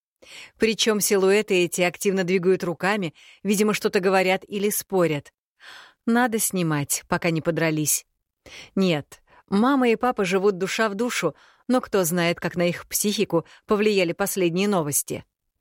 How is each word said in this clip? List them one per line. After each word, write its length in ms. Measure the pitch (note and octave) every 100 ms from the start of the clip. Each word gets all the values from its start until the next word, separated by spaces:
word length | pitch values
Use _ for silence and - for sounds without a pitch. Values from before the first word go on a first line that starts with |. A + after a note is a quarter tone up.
| _ _ - - - -
Причем 420 | A3 G#3+ - G#3
силуэты 640 | - G3+ F#3+ G3+ G#3+ F#3
эти 180 | F3 -
активно 420 | F3+ - G#3 F#3+
двигают 400 | F3 F#3+ F3 F#3
руками, 500 | F3 D#3+ F#3 G#3+ E3+ - - -
видимо, 300 | F#3+ G#3 G#3+
что-то 260 | G3 G#3+ G#3
говорят 440 | F#3 F#3+ F#3 F#3+ -
или 220 | G3+ G#3
спорят. 640 | - - F#3+ E3 D3 - _ _ _ - - - _ -
Надо 340 | A#3 B3 A3
снимать, 640 | - F#3+ E3+ D3 C#3 - -
пока 220 | F3 F3
не 120 | D#3+
подрались. 640 | F3 D#3+ D#3+ D#3 D3 - - _ _ _ - - - -
Нет, 460 | F#3+ D3+ - - _ _ -
мама 420 | G3 A#3+ C#4 B3
и 60 | A3
папа 300 | B3 A#3+ F#3+
живут 320 | F#3+ G3 F#3
душа 320 | F#3 - A3
в 60 | G3+
душу, 400 | A#3+ - D#3+ - _ _ -
но 140 | B3+
кто 220 | - G3+
знает, 360 | F3 F3+ E3+ E3+
как 160 | F3 F3
на 120 | F3
их 200 | E3 -
психику 580 | - G#3 G3+ F#3 E3 - - -
повлияли 460 | G#3 G#3+ G3 E3+
последние 560 | E3+ G3 - F3+ E3+ G#3
новости». 560 | G3 D3 C#3 - - - _ _ _